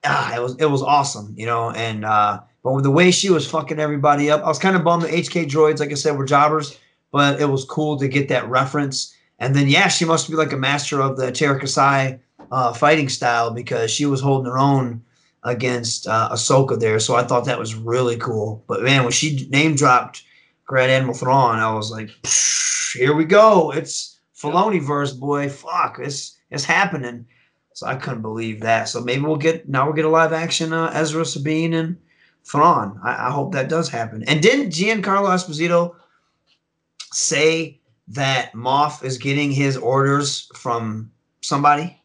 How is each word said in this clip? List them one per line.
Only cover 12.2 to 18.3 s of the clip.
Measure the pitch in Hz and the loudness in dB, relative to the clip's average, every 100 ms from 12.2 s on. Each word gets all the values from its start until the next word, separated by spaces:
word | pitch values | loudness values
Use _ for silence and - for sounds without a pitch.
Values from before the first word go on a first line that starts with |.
| _ _ - | _ _ -6
uh, | 127 123 | -2 -2
fighting | 113 147 156 139 | 2 4 4 2
style | - 123 120 117 | -2 0 0 0
because | 113 120 123 113 | -4 -6 -4 -2
she | - | -2
was | 147 135 | 0 0
holding | 139 135 127 | 0 0 0
her | 127 | 2
own | 139 139 127 117 _ _ _ _ | 4 4 0 -6 _ _ _ _
against, | 120 120 127 123 113 - - | -6 -2 -2 -2 -4 -6 -2
uh, | 110 110 | 0 0
Ahsoka | 107 - 135 135 123 | -2 2 2 4 0
there. | 113 110 | 2 0
So | - 120 | 2 0
I | |
thought | 117 127 135 | 2 0 0
that | 120 | -4
was | 117 | -6
really | 110 113 123 123 113 | -8 -4 0 0 -2
cool. | 117 | -4